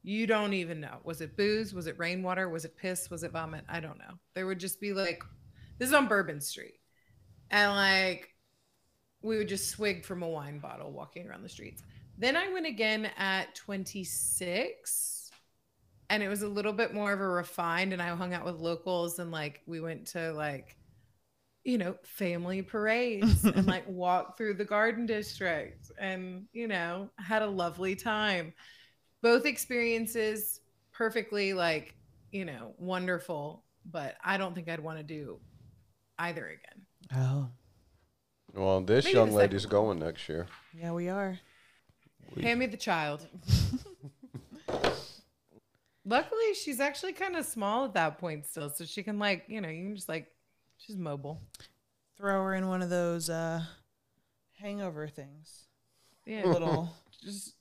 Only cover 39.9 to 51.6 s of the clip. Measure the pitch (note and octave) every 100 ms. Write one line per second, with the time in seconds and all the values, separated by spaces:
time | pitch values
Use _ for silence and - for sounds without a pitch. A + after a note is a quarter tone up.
39.9 | F2+ D#2+ D#2 - D#2+ F2 - - E3 E3+
40.9 | E3+ F3 F#3+ G3 F3+ - _ _ _ _
41.9 | _ _ _ - - A#3 A#3 B3+ G3 -
42.9 | E3+ D3+ D3 D#3+ F#3 - - - B3+ G4+
43.9 | F#4 C#3+ _ C4 - - C#4 - - -
44.9 | - - - _ _ _ F2+ _ _ _
45.9 | _ G3 A#3+ D#4 A4 A4+ G4 - B3 C#4
46.9 | C#4 F#4 E4+ F#4+ E4+ C#4 A#3 G3+ A3+ C4+
47.9 | F#3+ D#3+ D#3 F3+ D3+ C#3+ - D3 C#3+ E3+
48.9 | - G3 G#3 G#3 F#3 - A3 F3 D#3+ F#3
49.9 | G#3 - D#3+ D#3 _ _ _ _ _ -
50.9 | G3+ E3 C#3+ C#3 D#3+ - -